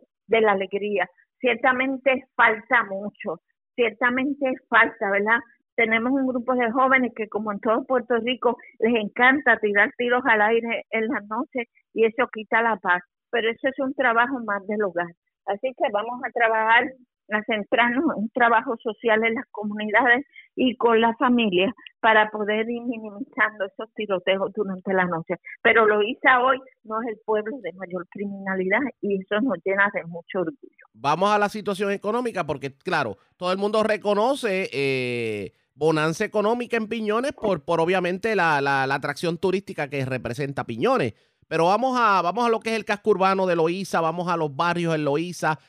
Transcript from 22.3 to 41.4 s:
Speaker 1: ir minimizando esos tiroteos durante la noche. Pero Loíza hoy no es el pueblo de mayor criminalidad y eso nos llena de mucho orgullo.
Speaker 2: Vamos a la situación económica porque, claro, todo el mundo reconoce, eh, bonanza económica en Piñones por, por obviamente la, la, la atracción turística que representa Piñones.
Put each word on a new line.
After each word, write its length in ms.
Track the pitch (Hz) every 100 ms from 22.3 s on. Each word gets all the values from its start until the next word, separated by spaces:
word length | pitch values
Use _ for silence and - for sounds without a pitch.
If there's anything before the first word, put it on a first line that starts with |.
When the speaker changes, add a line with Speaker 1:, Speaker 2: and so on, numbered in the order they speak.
| 214 208 214 226
Speaker 1:
ir 140 | 240
minimizando 840 | 240 226 214 202 269 - 214 208 190
esos 260 | - 220 -
tiroteos 580 | 208 185 185 190 196
durante 400 | 214 196 185 196
la 120 | 190 180
noche. 320 | 165 170 175 - -
Pero 240 | 233 233 214
Loíza 560 | 214 208 - 262 254
hoy 160 | 254 269 262 _
no 180 | 214 220
es 60 | 240
el 100 | 214 -
pueblo 320 | 214 214 269
de 100 | 180
mayor 320 | 185 180 180 175
criminalidad 680 | 196 202 196 196 190 185 214 269 -
y 180 | 208 190
eso 220 | 190 208
nos 160 | 254 175 190
llena 240 | 196 202
de 120 | 196
mucho 380 | 165 170 - 190
orgullo. 440 | 165 143 - _ _
Speaker 2:
Vamos 380 | 107 135 165 202
a 80 | 208
la 100 | 208
situación 420 | 214 190 185 202
económica 540 | 196 202 240 247 180 156
porque, 300 | 139 135 -
claro, 400 | 185 165 120 95 _ -
todo 140 | 180
el 60 | 196
mundo 240 | 208 220
reconoce, 880 | 214 214 202 202 233 277 220 185 185
eh, 840 | 131 139 131 123 120 113 104 92 _ _ 120
bonanza 480 | 156 156 156 160
económica 540 | 214 214 202 240 240 233
en 100 | 214
Piñones 440 | 233 214 214 277
por, 340 | - 214 175 -
por 160 | 165
obviamente 540 | 165 185 180 185 226 202
la, 260 | 165 147
la, 240 | 139 139 135
la 80 |
atracción 460 | 143 147 143 170 170
turística 500 | 190 190 202 170 143
que 160 | 139 127
representa 600 | 127 117 127 139 135 123
Piñones. 500 | 113 196 254 123 - _ _